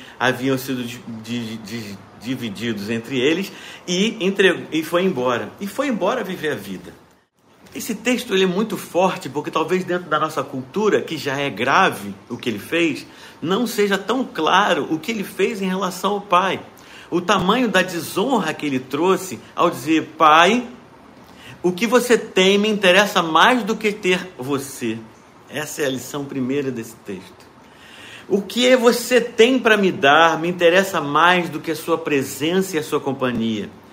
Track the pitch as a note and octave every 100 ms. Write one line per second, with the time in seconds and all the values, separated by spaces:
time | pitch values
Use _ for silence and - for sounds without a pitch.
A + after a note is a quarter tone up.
0 | - - B2 B2 C3 C3 C3+ B2+ A#2 A#2+
1 | - A2+ A2 A#2+ A2+ A2 G2 A#2 G2+ G2
2 | - - A2 B2+ A2+ F#2 A#2 G#2 G2+ A#2
3 | A2+ C3+ C3 E3 G3 - - - - F3+
4 | A3 - F3+ G3 F#3+ D3 B2+ D#3 D#3+ F3
5 | F#3+ C3 B2+ A#2 G#2 - G3 - C#4+ G#3+
6 | F3+ B3 F#3+ F3 D#3 A#2+ G2 F2+ F2 -
7 | _ _ _ _ _ _ - - - G#3+
8 | B3 B3 - F#3+ F#3+ F3+ A3+ D#3+ - E3
9 | F#3 F3+ D3 C3 D3+ D#3 D#3 F#3 F3+ F3+
10 | F3+ D3+ D#3 D3+ B2+ C3+ - F#3+ G#3+ C#3
11 | - D#3 C#3+ C3+ C#3+ G2 B2+ E3 F#3 G#2
12 | G2+ F#2+ - A#2+ B2 G#2 G2+ E3 E3 B2+
13 | - - - - D#3+ G3 A#3+ - G#3 F#3+
14 | G3 B3+ A#3+ - D#3 F3+ G3+ E3 B2+ D#3
15 | - A3 F#3 - G#3 G#3+ F#3+ F#3 F#3 F3
16 | G3 G3+ G3+ F3 F#3+ C#3+ - - - -
17 | - E3+ F3+ G3+ F3 A#3 A#3+ F#3 F3+ F3
18 | C3+ E3+ A#3 A#3+ D#3+ D3+ D3+ C3 C3 C#3+
19 | F3 F#3 - G#2+ - - E3+ C#3 C#3 D#3+
20 | - - D#3 D#3 F3 A#3+ A#3+ - - -
21 | - - - - - - F3 F3+ A3+ B3
22 | B3 A3+ - - F#3+ G3+ G#3 G#3 F#3+ F3+
23 | G3+ F#3+ E3 D#3+ G3+ B3+ G3+ A3+ G#3+ G3+
24 | F#3 F3+ - - B2+ C#3 - - A#2 A2+
25 | - - - - - C#3 D3+ - C#3+ C3
26 | - D3 C#3 C#3 B2+ C#3 C3+ A#2 A2 -
27 | - F#2 G2 - - - - - - -
28 | - - - G3 F#3+ A#3 B3 B3+ A#3 A#3+
29 | - B3 A#3 - A#3 C4 A3+ G#3+ F#3+ C3+
30 | C#3 D3+ E3 D#3 E3 F3+ E3+ F3+ F#3+ E3+
31 | C#3+ D3 E3+ F3+ D#3+ D3+ E3 D#3 - E3
32 | E3 C#3+ A#2+ - D3+ F#3 F#3 D#3 D3 D3+
33 | C#3 B2+ B2+ A2+ A2+ G#2+ F#2 - -